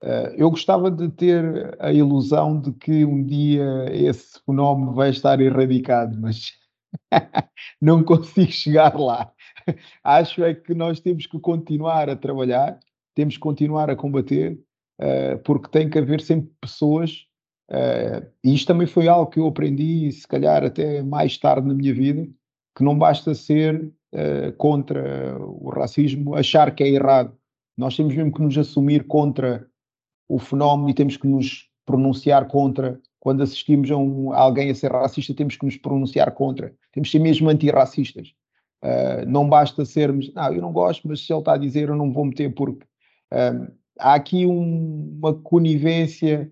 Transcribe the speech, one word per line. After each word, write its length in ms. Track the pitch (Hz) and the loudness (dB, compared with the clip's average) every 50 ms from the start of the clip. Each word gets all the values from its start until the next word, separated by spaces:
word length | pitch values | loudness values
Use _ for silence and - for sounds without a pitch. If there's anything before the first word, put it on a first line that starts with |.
| - | -8
Eh, 320 | 123 123 117 117 - - - | -6 -4 -4 -4 -4 -2 2
eu 120 | 156 165 | 2 2
gostava 420 | 160 165 - - 190 175 180 190 | 2 0 0 0 2 2 2 0
de 180 | 180 160 170 165 | -2 -2 -4 -6
ter 680 | 165 - 175 180 175 170 160 165 160 - - - - - | -4 0 2 2 2 2 2 -2 -4 -6 -8 -10 -12 -8
a 120 | - 147 | -2 2
ilusão 680 | 147 147 147 139 143 135 135 139 151 151 156 151 156 156 | 4 4 4 4 4 2 0 2 2 2 2 2 0 -2
de 120 | 135 139 131 | -4 -6 -8
que 320 | - - - 156 156 151 | -8 -4 -2 2 2 2
um 180 | 147 143 139 135 | 2 2 0 -2
dia 400 | 135 143 143 147 147 147 143 143 139 131 131 131 - | -2 -2 0 0 2 2 2 0 -2 -2 -4 -4 -4
esse 480 | - - 147 143 135 - - _ _ - _ | -2 0 2 0 0 -2 -6 _ _ -14 _
fenómeno 480 | - 135 135 143 143 139 139 135 127 120 | -2 0 2 2 2 2 0 -2 -2 0
vai 160 | 123 135 139 | 0 2 2
estar 300 | 139 139 - 139 139 131 | 2 2 2 2 4 4
erradicado, 760 | 131 131 127 131 131 131 131 127 127 127 127 120 117 113 110 107 | 4 2 4 2 2 2 2 0 0 0 0 0 0 -2 -6 -6
mas 340 | 110 113 110 110 - - - _ _ _ _ _ _ _ - - _ - | -6 -6 -6 -6 -8 -16 -18 _ _ _ _ _ _ _ -18 -16 _ -2
<laughs> 680 | - - - - - - - _ _ - - - - - | -2 -2 -2 -2 -6 -6 -6 _ _ -20 -20 -18 -6 0
não 220 | 147 156 165 165 160 | 4 4 6 6 6
consigo 480 | 165 170 160 160 - - - 185 - | 4 4 2 2 0 0 2 2 2
chegar 440 | - - - 151 147 156 156 156 - 147 | 0 -4 -2 0 4 6 6 4 4 2
lá. 320 | 147 127 117 120 113 - _ _ - - - - - - - - _ - _ _ - | -2 -2 -2 -4 -6 -10 _ _ -20 -20 -20 -14 -8 -8 -8 -8 _ -20 _ _ 0
Acho 400 | - 143 156 170 156 - - 170 | 4 4 4 4 2 -2 -2 0
é 100 | 165 160 | 0 -2
que 200 | 165 _ - 170 | -2 _ -6 -4
nós 260 | 165 165 170 165 156 | -4 -2 -4 -4 -4
temos 260 | - 185 180 160 143 | -4 -4 -4 -4 -6
que 140 | - - 160 | -10 -12 -8
continuar 680 | - 175 170 165 160 - 151 147 151 165 165 156 151 147 | -2 -2 -2 -2 -2 -4 -4 -4 -2 -2 0 0 0 -2
a 60 | 139 | -4
trabalhar, 640 | - - 135 139 135 131 127 123 123 139 147 - - _ _ _ _ _ _ - | -6 -6 -6 -4 -4 -2 0 0 0 0 0 -4 -10 _ _ _ _ _ _ -4
temos 200 | - 147 147 - | -2 -2 -2 -2
que 40 | - | -6
continuar 500 | - 160 147 - 151 147 151 156 151 147 | -6 -6 -4 -2 -2 -2 -2 -2 -2 -2
a 60 | 139 | -4
combater, 640 | - - 143 139 139 117 - 139 143 156 165 165 - _ _ _ _ _ _ _ - | -4 -6 -4 -4 -4 -2 -2 -2 -2 -2 -4 -6 -10 _ _ _ _ _ _ _ -8
eh, 380 | - 71 67 67 - 67 65 - | -4 -4 -2 -2 -2 -4 -6 -6
porque 320 | - - 147 - - - | -2 -2 -2 -2 -2 0
tem 200 | - 156 156 151 | 0 0 0 2
que 80 | 151 156 | 0 -2
haver 240 | 143 127 151 156 | 0 0 -2 -4
sempre 300 | - - 170 160 151 - _ - | -2 -2 -2 -2 -2 -6 _ -16
pessoas 680 | - 123 - - 151 147 151 156 170 160 156 - - _ _ _ _ _ _ _ _ - | -16 -14 -8 -2 0 0 0 0 -2 -4 -8 -10 -20 _ _ _ _ _ _ _ _ -8
eh, 520 | - 135 127 - - 120 117 113 110 113 - - _ _ - | -6 -4 -2 -2 -2 -2 -4 -6 -6 -8 -10 -14 _ _ 0
e 100 | 131 139 | 0 2
isto 140 | 139 - - | 2 2 0
também 200 | 180 170 175 160 | 0 2 0 0
foi 200 | - 180 165 170 | 0 2 4 4
algo 220 | 175 175 165 165 | 4 4 2 0
que 80 | - 165 | 0 -2
eu 80 | 160 156 | -2 -2
aprendi, 640 | 151 - 151 147 139 139 151 160 165 165 156 147 | -2 -2 -2 -2 -2 -2 -2 -2 -2 -2 -2 -4
se 160 | 131 - - - | -6 -8 -10 -6
calhar 360 | - 135 143 151 151 147 139 | -4 0 2 2 2 2 2
até 380 | 135 - - 160 151 147 143 | -2 -4 -4 -4 -4 -4 -4
mais 360 | 139 135 143 147 151 139 - - | -6 -6 -2 -2 -2 -2 -2 0
tarde 300 | - 143 139 139 131 139 | 0 0 2 2 0 -2
na 60 | 139 | -2
minha 200 | 139 139 139 127 | 0 0 0 0
vida, 340 | - 135 139 143 147 165 147 - _ _ _ _ _ _ _ _ | 0 0 0 -2 -2 -6 -10 -14 _ _ _ _ _ _ _ _
que 80 | - 135 | 0 2
não 140 | 143 147 147 | 2 2 4
basta 360 | 160 156 147 147 - - 151 | 4 4 2 2 0 -4 -4
ser, 580 | - - - 151 151 156 156 156 160 165 151 156 _ _ _ | -4 -2 0 2 2 2 2 0 -2 -6 -10 -14 _ _ _
eh, 400 | - - 151 147 143 139 139 147 147 - | -8 -6 -4 -4 -4 -4 -4 -6 -6 -2
contra 800 | - 147 151 143 135 - 143 139 67 135 139 135 135 131 131 131 | 0 0 2 0 -2 -4 -6 -6 -6 -6 -6 -8 -8 -8 -8 -10
o 300 | - 95 95 - - 67 | -12 -14 -14 -14 -12 -8
racismo, 640 | - - - - - - 143 143 135 143 143 143 147 | -6 -4 -4 -4 0 0 0 0 0 -4 -6 -4 -2
achar 380 | 147 139 - - 160 151 131 151 | -2 0 4 4 4 4 4 2
que 80 | - 147 | 0 0
é 60 | 139 | 2
errado. 460 | 139 139 139 135 135 131 123 117 - _ _ _ _ _ _ _ _ - | 2 2 4 4 4 4 2 0 -6 _ _ _ _ _ _ _ _ -8
Nós 180 | 123 131 123 | -6 -6 -2
temos 200 | - 156 151 131 | -2 -2 -2 0
mesmo 180 | 156 160 151 147 | 0 -2 -2 -2
que 80 | - | 0
nos 160 | 156 147 131 147 | 0 0 2 0
assumir 500 | 147 151 - 147 139 143 147 147 - - | 0 0 0 0 2 4 2 2 0 0
contra 600 | - 151 147 143 127 - 131 127 120 117 - _ _ _ _ _ _ _ _ _ _ _ _ - | 0 0 0 0 0 -2 -2 -4 -4 -6 -8 _ _ _ _ _ _ _ _ _ _ _ _ -6
o 80 | 147 131 | -6 -6
fenómeno 500 | - - - 139 147 143 143 143 143 143 | -4 -4 -2 0 2 2 2 2 0 0
e 40 | 135 | 0
temos 240 | 139 147 139 131 - | 0 0 0 0 -2
que 100 | - 139 | 0 0
nos 420 | 135 135 131 135 - - - _ _ _ _ | 0 0 0 -4 -6 -12 -20 _ _ _ _
pronunciar 640 | - 131 131 135 139 131 135 - 147 143 139 131 - | -2 0 0 2 0 0 -2 0 2 2 2 2 2
contra. 520 | - 143 139 135 127 135 131 131 123 - _ _ _ _ | 0 0 0 0 0 -2 -4 -6 -6 -8 _ _ _ _
Quando 220 | - 135 135 135 | -2 -2 0 0
assistimos 480 | 139 135 - - - - 151 143 139 131 | 0 -2 -4 -4 0 2 2 2 2 2
a 80 | 143 143 | 0 0
um, 340 | 135 135 135 135 135 135 | 0 0 -2 -4 -4 -2
a 80 | 135 135 | 2 4
alguém 300 | 131 131 127 135 139 139 | 4 4 4 2 0 -2
a 60 | 135 | -2
ser 160 | - - 139 | -2 -2 -2
racista, 420 | - 127 131 135 - - 135 - 135 | 0 0 -2 -2 -2 -4 -8 -6 -4
temos 220 | - 151 147 - | -4 -4 -4 -4
que 100 | - - | -4 -4
nos 120 | 139 135 - | -6 -6 -6
pronunciar 540 | - 147 143 135 135 131 - 143 147 135 | -6 -4 -2 -2 -2 -2 0 0 0 0
contra. 440 | - - 139 135 131 135 - - - _ _ _ | 0 -2 -4 -4 -4 -6 -10 -12 -14 _ _ _
Temos 180 | - 151 147 - | -8 -6 -4 0
que 80 | - 156 | 2 2
ser 60 | 160 | 4
mesmo 260 | 160 151 - 156 156 | 4 2 4 4 2
antirracistas. 840 | 156 151 156 143 - 139 131 127 - - 135 - - - - - _ _ _ _ _ _ _ _ _ _ - | 2 2 2 2 4 4 2 2 0 -4 -6 -6 -6 -16 -18 -20 _ _ _ _ _ _ _ _ _ _ -6
Eh, 420 | 127 123 123 127 131 127 120 120 | -4 -2 -2 -2 -2 -4 -4 -4
não 220 | 123 127 143 143 147 | -2 0 0 2 6
basta 380 | 151 147 147 143 - - 147 | 6 6 4 4 0 -4 -6
sermos, 480 | - - 156 151 143 139 139 135 139 - | -4 0 0 0 2 0 -2 -4 -6 -6
"Não, 200 | - 156 135 151 | -6 -4 -4 -2
eu 80 | 175 | -4
não 120 | 175 175 165 | -4 -4 -2
gosto, 340 | 175 180 175 170 - - 156 | 0 0 0 0 -2 -6 -10
mas 180 | 151 143 - | -10 -8 -6
se 60 | - | -4
ele 80 | 170 156 | -4 -2
está 140 | 156 - 135 | 0 2 0
a 40 | 139 | 2
dizer, 300 | 139 139 123 147 151 143 | 2 0 -2 0 0 0
eu 80 | 147 | 0
não 160 | 147 147 139 | 0 0 0
vou 140 | 127 143 147 | 0 0 -2
meter", 280 | 139 127 - 147 139 120 | -2 -2 -2 -4 -4 -2
porque, 320 | - 139 131 - - - _ _ _ _ _ _ _ _ - | -2 -4 -4 -4 -8 -14 _ _ _ _ _ _ _ _ -6
eh, 360 | - 127 123 123 120 123 120 120 - _ _ _ _ - | -2 0 0 0 0 -2 -8 -10 -14 _ _ _ _ -2
há 160 | - 131 143 | 4 4 4
aqui 320 | 147 139 - - 180 180 | 4 2 0 -2 0 2
um, 720 | 180 180 175 175 165 165 165 160 160 156 151 151 151 151 151 | 2 0 0 -2 -2 -4 -4 -4 -6 -8 -10 -10 -12 -10 -4
uma 160 | 151 156 151 | -2 -2 -2
conivência, 1160 | 156 - - 175 170 165 160 156 147 143 165 165 165 165 156 160 - - 156 151 147 147 151 | -2 -2 2 2 4 4 4 2 2 2 0 0 0 0 -2 -4 -2 -2 0 0 -2 -4 -8